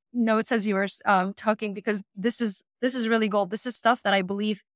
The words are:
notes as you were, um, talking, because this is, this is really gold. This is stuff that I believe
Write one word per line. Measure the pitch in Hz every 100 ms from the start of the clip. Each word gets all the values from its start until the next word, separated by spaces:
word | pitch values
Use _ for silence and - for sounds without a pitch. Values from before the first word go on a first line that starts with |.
| _
notes | 247 226 220 214
as | 233 202
you |
were, | 190 196 - -
um, | 190 190 -
talking, | 220 214 214 196
because | 220 208 - -
this | 214 -
is, | 226 190 - _
this | 254 254
is | 220
really | 226 220
gold. | 202 190
This | 208 254
is | -
stuff | 226 247
that | 208 196
I |
believe | 185 202 214 202 _